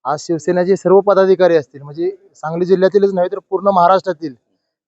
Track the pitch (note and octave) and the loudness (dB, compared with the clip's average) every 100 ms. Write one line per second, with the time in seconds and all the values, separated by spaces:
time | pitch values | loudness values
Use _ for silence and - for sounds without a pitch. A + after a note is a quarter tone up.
0 | B2+ D3 - E3 E3+ F3 F3+ F#3+ F3 F#3+ | -8 -8 -6 -6 -2 -2 0 -2 2 2
1 | G3 F#3+ F#3+ F3+ F3+ E3 C#3 C#3 C#3+ D3 | 4 2 2 4 4 2 -2 -14 -18 -8
2 | F3 G3+ _ _ D#3 E3+ F3 F#3 F#3+ G3 | -6 -8 _ _ -10 -6 0 2 2 2
3 | G3 F#3 F#3 G3 - F#3 G3+ F#3+ F3 F#3+ | 0 0 -4 -6 -6 -2 0 2 2 2
4 | F#3+ D#3 D#3+ B2 _ _ _ _ | -2 -8 -10 -14 _ _ _ _